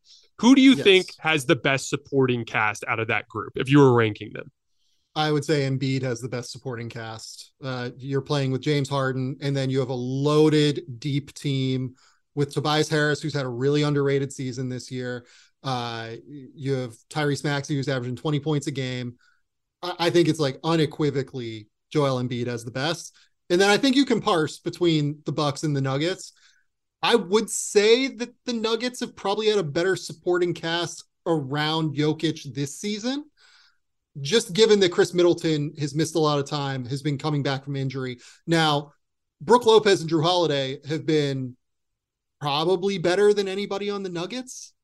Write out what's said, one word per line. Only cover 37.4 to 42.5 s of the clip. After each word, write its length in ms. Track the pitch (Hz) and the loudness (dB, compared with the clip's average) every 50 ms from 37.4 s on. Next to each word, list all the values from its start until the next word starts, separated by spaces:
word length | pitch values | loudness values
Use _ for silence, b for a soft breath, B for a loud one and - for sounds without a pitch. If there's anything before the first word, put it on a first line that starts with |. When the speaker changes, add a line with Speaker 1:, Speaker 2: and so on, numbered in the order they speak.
| 127 | -2
Speaker 2:
back 220 | 143 139 135 - | -2 -4 -4 -6
from 100 | 143 139 | -8 -6
injury. 440 | 135 135 135 127 135 131 127 123 b b b b b b 165 | -6 -6 -6 -6 -6 -8 -8 -10 b b b b b b 0
Now, 460 | 165 165 160 156 147 143 147 - _ _ _ _ _ _ _ _ _ _ | 2 2 4 4 2 0 -2 -6 _ _ _ _ _ _ _ _ _ _
Brook 240 | 143 139 226 247 240 | 4 4 4 6 6
Lopez 360 | 220 220 214 214 208 196 165 | 6 6 6 6 6 2 2
and 80 | 160 156 | 2 0
Jrue 140 | 165 160 147 | 0 2 2
Holiday 560 | 175 185 180 170 151 143 139 135 131 135 143 - 135 | 2 2 2 2 2 0 0 -2 -4 -6 -10 -8 -6
have 180 | 160 151 127 | -6 -4 -2
been 520 | 160 156 151 143 139 139 135 131 123 127 - _ _ _ _ _ _ _ _ _ _ _ _ _ _ _ _ | 0 0 2 2 0 -2 -4 -6 -8 -12 -16 _ _ _ _ _ _ _ _ _ _ _ _ _ _ _ _
probably 580 | 139 147 | -4 -2